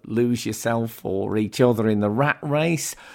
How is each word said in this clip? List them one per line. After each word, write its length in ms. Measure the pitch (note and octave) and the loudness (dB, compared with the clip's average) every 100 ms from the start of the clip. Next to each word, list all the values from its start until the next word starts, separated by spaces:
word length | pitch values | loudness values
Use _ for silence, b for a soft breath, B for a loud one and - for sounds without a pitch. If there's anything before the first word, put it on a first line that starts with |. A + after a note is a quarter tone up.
| - | -4
lose 380 | A2 A#2+ A#2+ A2 | 0 0 0 -4
yourself 580 | G#2+ A#2 A#2 A2+ - - | -4 -2 -2 -2 -6 -6
or 320 | F#2+ G2+ G#2+ | -4 -2 -2
each 240 | G#2+ - | -2 4
other 260 | B2 A2+ A2 | 4 4 2
in 120 | G#2 | 2
the 80 | G#2 | 2
rat 300 | A2 C#3+ - | 2 0 -2
race, 540 | D3 D3 E3 D#3 - - B | -2 0 0 -2 -4 -12 B